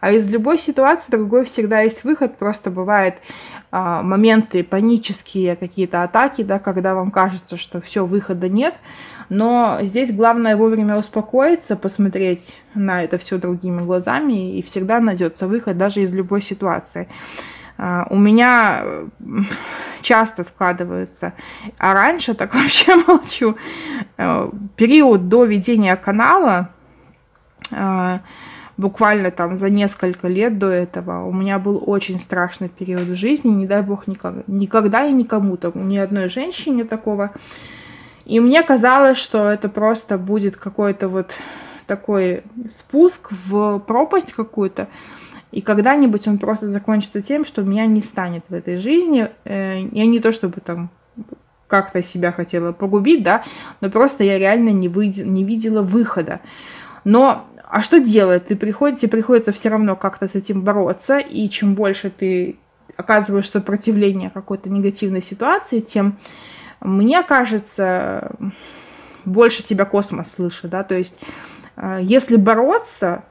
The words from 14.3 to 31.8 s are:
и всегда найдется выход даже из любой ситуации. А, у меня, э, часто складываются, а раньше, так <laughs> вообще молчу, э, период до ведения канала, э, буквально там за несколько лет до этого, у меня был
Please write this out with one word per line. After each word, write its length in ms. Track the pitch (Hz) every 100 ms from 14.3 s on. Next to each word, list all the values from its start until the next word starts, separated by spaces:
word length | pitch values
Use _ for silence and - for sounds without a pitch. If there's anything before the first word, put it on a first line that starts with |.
| 220 185 190
и 40 |
всегда 380 | 175 202 190 226
найдется 460 | 226 185 175 - 185
выход 300 | 220 233 175
даже 240 | 196 202
из 120 | 196
любой 260 | 185 180 196
ситуации. 680 | 202 202 196 170 - - 180 - - - - - - -
А, 300 | 196 175 175
у 60 | 196
меня, 680 | 202 220 240 247 214 165
э, 220 | - 76 78 - - - 202 - - - - -
часто 440 | - 226 220 -
складываются, 880 | 175 _ 180 180 175 180 185 - 175 - - - 214 -
а 140 | -
раньше, 420 | 190 226 339 -
так 200 | 208 -
<laughs> 0 |
вообще 420 | 254 285 - - 370
молчу, 600 | 339 339 - - 233 220 - - 320 269 208 -
э, 340 | 180 - 190 202 202 -
период 520 | 226 302 277 208 180
до 160 | 226
ведения 520 | 240 208 185 233 196 185
канала, 720 | - 202 240 359 311 185 180 _ _ _ _ _ _ _ _ _ -
э, 460 | - 196 190 180 185 - - - - - -
буквально 540 | 196 196 214 214 185
там 260 | 180 175 185
за 140 | 196
несколько 580 | 202 202 202 185 180 180
лет 300 | 185 226 214
до 100 | 196
этого, 580 | 180 180 185 175 175 185
у 60 |
меня 260 | 185 196 196
был 240 | 196 202